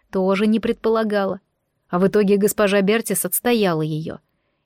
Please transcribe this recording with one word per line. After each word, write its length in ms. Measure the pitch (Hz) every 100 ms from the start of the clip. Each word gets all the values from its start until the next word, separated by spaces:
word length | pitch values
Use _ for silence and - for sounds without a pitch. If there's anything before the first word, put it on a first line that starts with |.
| _
тоже 360 | 196 185 196 214
не 140 | 220
предполагала. 800 | 233 233 220 226 220 208 190 190 _ _ _ _ -
А 100 | 175
в 80 | 190
итоге 300 | 208 196 202
госпожа 440 | 202 - 202 202
Бертис 420 | 190 226 - 190
отстояла 580 | 180 - 247 240 190 160
ее. 360 | 156 156 160 - _ _ _ _